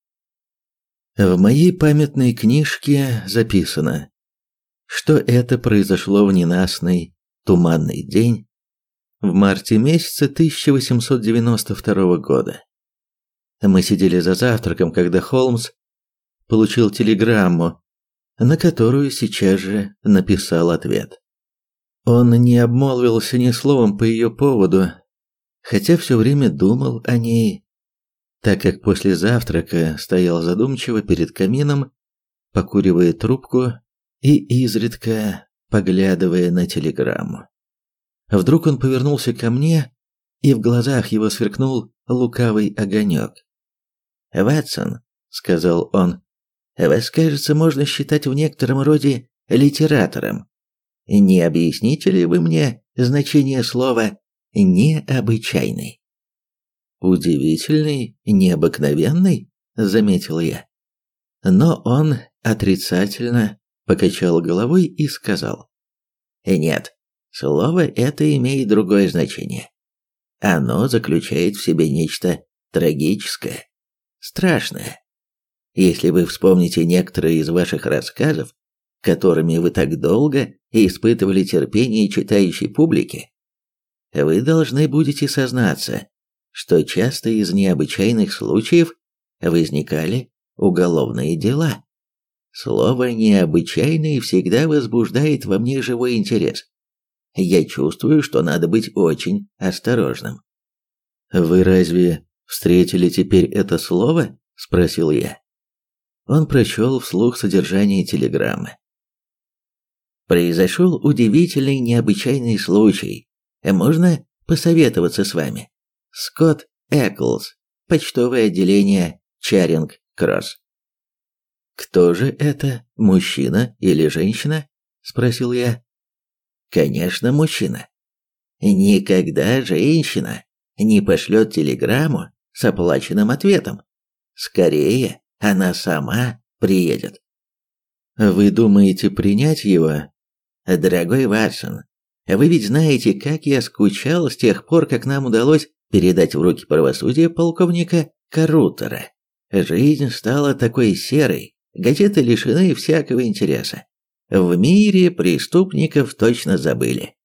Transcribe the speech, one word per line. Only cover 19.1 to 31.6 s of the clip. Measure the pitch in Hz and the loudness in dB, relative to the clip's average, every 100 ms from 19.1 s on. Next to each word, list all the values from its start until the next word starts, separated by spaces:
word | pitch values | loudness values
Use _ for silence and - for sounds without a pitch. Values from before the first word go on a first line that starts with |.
сейчас | - 110 - 98 95 | -2 -6 0 0 0
же | 95 104 101 - | -2 -6 -6 -4
написал | - 98 92 95 - 85 85 | 2 2 2 -2 0 0 2
ответ. | 82 - 50 53 - _ _ _ _ _ _ _ _ - | 0 -2 -4 -6 -14 _ _ _ _ _ _ _ _ 2
Он | 120 120 117 | 4 6 6
не | 123 120 | 4 4
обмолвился | 120 120 139 123 123 113 110 123 | 4 2 0 2 2 2 0 0
ни | 123 | 0
словом | 120 - 139 110 101 | 0 2 2 2 2
по | 113 | 0
ее | 113 113 | 0 -2
поводу, | - 143 123 92 95 90 - _ _ _ _ _ _ | 0 0 2 4 4 0 -4 _ _ _ _ _ _
хотя | - 104 - 170 | -6 -2 2 0
все | - 120 | 2 2
время | 110 143 127 | 2 2 0
думал | 71 92 123 135 120 | 2 0 2 -2 -6
о | - 120 | -2 -2
ней, | 117 117 110 - _ _ _ _ _ _ _ _ | 0 0 0 -2 _ _ _ _ _ _ _ _
так | 113 95 | -2 0
как | 95 - | 0 -2
после | - 92 98 | -2 0 0
завтрака | 87 98 120 120 80 - 87 80 76 | 0 0 0 -2 -4 -2 -2 -2 -4
стоял | - 92 90 85 | -4 0 0 0
задумчиво | 82 90 131 127 - 113 | -2 -2 -2 -4 -4 -4
перед | 98 85 82 | -2 -2 -2
камином, | - 95 127 | -4 -2 -2